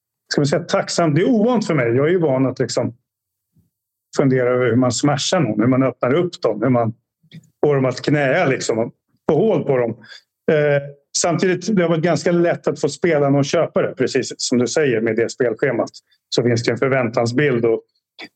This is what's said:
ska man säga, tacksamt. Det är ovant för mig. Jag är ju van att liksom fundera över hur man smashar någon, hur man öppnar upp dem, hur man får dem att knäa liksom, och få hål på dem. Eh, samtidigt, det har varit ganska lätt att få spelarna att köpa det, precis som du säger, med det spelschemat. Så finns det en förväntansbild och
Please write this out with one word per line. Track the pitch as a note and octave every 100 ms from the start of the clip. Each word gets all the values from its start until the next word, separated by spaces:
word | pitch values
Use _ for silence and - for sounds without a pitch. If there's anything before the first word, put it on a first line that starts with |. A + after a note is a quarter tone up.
| _ _ _
ska | -
man | C#3+
säga, | E3+
tacksamt. | E3+ G3 - - E3+ D3
Det |
är | A3+
ovant | A#3 A3 B3 -
för |
mig. | D#3 A#2 A#2+
Jag | D3
är |
ju | F#3
van | D#3+ C3 C3
att | -
liksom | A#2 - A2 - _ _ _ _ _ _ _ _ _ _ _ -
fundera | C#3 C3 B2
över | B2 B2
hur | A#2
man | B2+
smashar | A#2 - C#3+ - F#3
någon, | C3+ G#2+
hur | A#2
man | B2+
öppnar | C3+ - B2
upp | D3 F3+ -
dem, | A#2+ G#2
hur | C3
man | B2 A#2 A2+ _ _ _ - - _
får | D3
dem | C#3+
att | C3 B2
knäa | - D3 C#3 D#3 D#3+
liksom, | B2 - A2+
och | A#2+ - _ _ -
få | D3+
hål | A3 E3
på | A#2 C3
dem. | A#2+ A2+ - - _ _ -
Eh, | D#3 D3 C#3+ C#3+ C#3+ _ -
samtidigt, | F3+ D#3+ F#3+ F3 F#3+ G#3
det |
har | E3+
varit | E3
ganska | E3+ D3+ F#3+
lätt | F3 E3+ C#3 -
att | C#3+
få | D3
spelarna | C#3+ F3+ D3+ C#3 C#3+
att | C#3
köpa | E3+ D3 G3
det, | A#2+
precis | F2+ A#2 C3 A2 -
som | - B2
du | A#2+
säger, | E3 D3 A2+
med | A2+ G#2+
det | A2
spelschemat. | - A#2+ A2 C#3+ A#2 F#2 - - _ _
Så | -
finns | A#2+ A#2
det | A#2
en | A2+
förväntansbild | C3+ C3 B2 B2 A#2 B2 D3 A#2+
och | A#2 A2+ - _ _ - -